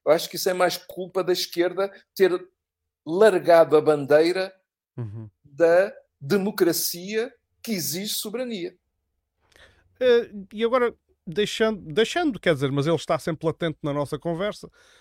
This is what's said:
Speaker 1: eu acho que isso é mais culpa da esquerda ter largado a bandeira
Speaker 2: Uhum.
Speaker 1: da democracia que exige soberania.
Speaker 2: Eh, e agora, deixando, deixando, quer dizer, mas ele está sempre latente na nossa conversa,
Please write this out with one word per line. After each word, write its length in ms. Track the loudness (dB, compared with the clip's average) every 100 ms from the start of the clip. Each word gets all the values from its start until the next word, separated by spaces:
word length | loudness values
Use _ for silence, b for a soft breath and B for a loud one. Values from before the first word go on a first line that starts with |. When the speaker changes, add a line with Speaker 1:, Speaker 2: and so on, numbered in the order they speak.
| 2
Speaker 1:
eu 60 |
acho 180 | 2 0
que 60 | -4
isso 140 | -4
é 40 |
mais 220 | 0 0 0
culpa 480 | -10 -14 -8 -4
da 80 | -2
esquerda 580 | -2 -2 -2 -2 -2 -6 B _
ter 320 | 2 2 2 -6 _ _ _ _ _ -8
largado 720 | 4 4 4 4 6 6 4
a 40 |
bandeira 720 | 4 0 4 4 4 0 -4 -10 _ _ _ -12
Speaker 2:
Uhum. 320 | -12 -12 -16 _ _
Speaker 1:
da 480 | 2 4 4 2 -4 _ _
democracia 1120 | -2 0 0 0 0 0 -4 -8 -6 -6 -6 -10 _ _
que 80 | -6
exige 420 | -4 -4 -6 -6
soberania. 640 | -6 -8 -8 -8 -8 -10 -12 _ _ _ _ _ _ b b b b b _
Speaker 2:
Eh, 300 | 2 4 2 -10 -16
e 100 | -4
agora, 300 | 0 2 0 -4 _ _ -8
deixando, 560 | -4 -4 0 0 0 -4
deixando, 460 | 0 0 0 -2 0
quer 140 | 0
dizer, 180 | 0 0
mas 160 | 0 0
ele 80 | -2
está 220 | 0 -4
sempre 260 | -2 -4 -4
latente 320 | -4 -6 -6
na 100 | -6
nossa 240 | -4 -4 -6
conversa, 500 | -6 -6 -6 -8 -16 b b b